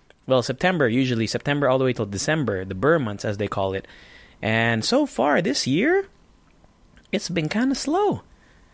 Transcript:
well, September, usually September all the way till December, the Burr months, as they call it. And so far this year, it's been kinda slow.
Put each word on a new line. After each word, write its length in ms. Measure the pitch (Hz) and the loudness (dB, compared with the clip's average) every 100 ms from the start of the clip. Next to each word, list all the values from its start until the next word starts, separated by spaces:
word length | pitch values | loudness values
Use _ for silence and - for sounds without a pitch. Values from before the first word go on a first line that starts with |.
| _ _ - | _ _ 0
well, 160 | 127 | 2
September, 460 | 117 123 180 180 123 | 2 0 0 2 2
usually 400 | 123 131 113 107 | 2 0 0 -2
September 400 | 117 143 143 135 | -2 -2 0 2
all 100 | 131 | 4
the 60 | |
way 80 | 131 | 2
till 140 | 120 104 | 0 -4
December, 580 | 101 - 160 113 95 | -2 0 0 0 -2
the 120 | 98 95 | -4 0
Burr 220 | 131 165 | 2 2
months, 280 | 113 98 110 | 0 -4 -4
as 120 | 104 | -4
they 120 | 101 | -4
call 240 | 104 98 | -2 -2
it. 120 | 95 - - - - - - | -4 -8 -18 -20 -20 -20 -6
And 440 | 107 113 117 113 - | -2 0 2 0 0
so 200 | 262 285 | 0 0
far 360 | - 277 262 | 0 2 2
this 260 | 180 294 - | 0 -2 0
year, 400 | 151 277 392 392 _ _ _ _ _ - _ _ - _ | 0 2 0 -2 _ _ _ _ _ -20 _ _ -20 _
it's 160 | - - | -6 -4
been 220 | 165 151 | -4 -2
kinda 260 | 214 262 262 | 0 0 -2
slow. 480 | - 359 415 - - - - - _ | -2 0 0 -2 -6 -20 -20 -20 _